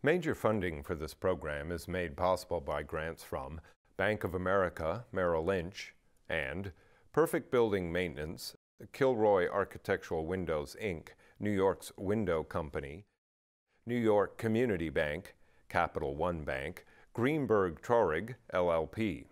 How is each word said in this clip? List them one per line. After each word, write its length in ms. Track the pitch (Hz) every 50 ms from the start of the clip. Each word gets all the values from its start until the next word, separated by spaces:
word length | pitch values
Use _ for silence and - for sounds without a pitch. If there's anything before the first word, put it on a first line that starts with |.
| -
Major 300 | 143 165 180 156 160 110
funding 480 | - - 113 107 107 90 90 80 73
for 120 | 71 - 90
this 200 | 76 78 76 -
program 580 | _ - 92 92 78 73 76 73 71 73 82
is 160 | 87 82 - -
made 260 | 87 90 87 82 69
possible 460 | - 90 92 92 90 - - 87 85
by 220 | 71 73 76 73
grants 420 | 76 71 - 78 78 82 80 - -
from 340 | - - 76 67 67 78 80 - - - _ _ _ _
Bank 260 | - 95 104 107 104
of 120 | - 95 82
America, 720 | 92 90 92 95 101 92 87 82 - 80 80 87 113 120 -
Merrill 340 | - 95 92 87 85 80 80
Lynch, 480 | 87 98 92 82 87 98 - - - - _ _ _ _ _ _ _
and 440 | - 80 71 65 71 87 98 101 - - - _ - _ _ - -
Perfect 360 | 143 160 160 - 165 127 -
Building 400 | - 123 117 110 101 98 90 85
Maintenance, 640 | 82 87 92 87 65 67 76 78 95 - - - - - _ _ _ _ - 107
Kilroy 560 | - - 139 131 127 110 107 107 101 95 90 -
Architectural 800 | - 101 95 - - - _ - 98 85 - - 90 80 80
Windows, 500 | 78 92 95 90 80 82 76 73 71 - -
Inc, 300 | 110 107 87 78 78 - - _ - - _ _
New 100 | 95 104
York's 400 | 104 95 95 98 87 - - - -
Window 460 | - 101 92 104 113 107 90 85 80
Company, 640 | 78 - - 92 80 73 - 78 71 69 71 90 104 _ _ _ _ _ _ _ _ _ _ _ _ _ _ _ _
New 100 | 117 120
York 400 | 123 117 110 104 104 95 87 -
Community 540 | - - 113 110 110 127 123 101 85 85 78
Bank, 460 | 67 82 78 73 73 85 98 - - _ - _ _ _ _ _
Capital 440 | - 92 85 80 - - 80 69 69
One 300 | 71 82 90 87 80 73
Bank, 400 | 69 69 65 67 78 - - - _ - - - _ _
Greenberg 680 | - 113 131 156 156 139 107 110 104 95 90 78 -
Traurig, 540 | - - 123 117 107 87 76 82 101 117 127 - _ _
L 180 | - 90 90 87
L 160 | 82 82 80
P. 380 | 76 - 107 113 107 78 58 - -